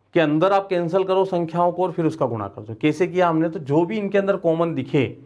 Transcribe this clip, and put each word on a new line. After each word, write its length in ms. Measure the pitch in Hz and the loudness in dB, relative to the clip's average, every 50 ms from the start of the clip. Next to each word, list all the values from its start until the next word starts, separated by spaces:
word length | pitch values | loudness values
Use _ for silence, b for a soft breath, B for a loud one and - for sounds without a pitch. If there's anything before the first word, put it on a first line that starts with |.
| _ _ - | _ _ 0
कि 60 | 170 | 2
अंदर 320 | 156 147 151 160 180 196 | 2 2 2 2 4 4
आप 160 | 202 190 190 196 | 4 2 0 0
कैंसिल 360 | 190 175 175 160 180 190 185 | -2 -2 -2 0 0 0 0
करो 200 | 180 190 190 185 | 2 2 2 2
संख्याओं 460 | 190 180 170 170 160 165 175 175 180 | 0 0 -2 -2 -2 0 0 0 0
को 100 | 165 175 | 0 0
और 100 | 180 175 | -2 -2
फिर 120 | 165 175 160 | -2 -2 -2
उसका 200 | 160 160 - 143 | -2 0 0 -2
गुणा 200 | 117 117 110 101 98 | -2 -2 -4 -6 -8
कर 140 | - 110 | -10 -12
दो। 120 | 104 110 110 | -14 -12 -6
कैसे 300 | - 147 151 147 196 185 | -2 0 0 0 0 -2
किया 220 | 170 165 180 175 170 | 0 2 2 2 2
हमने? 200 | 160 160 160 165 | 2 2 0 0
तो 100 | 165 185 | -2 -6
जो 240 | 143 127 143 165 175 | -4 0 2 2 2
भी 140 | 175 220 214 | 2 0 -4
इनके 200 | 202 196 202 196 | -4 -2 0 0
अंदर 180 | 190 196 196 190 | 0 0 0 0
कॉमन 360 | 180 165 160 165 170 170 156 | 0 0 0 2 0 -2 -2
दिखे 420 | 131 127 - 160 143 120 101 - b b | -4 -4 0 0 0 0 0 -4 b b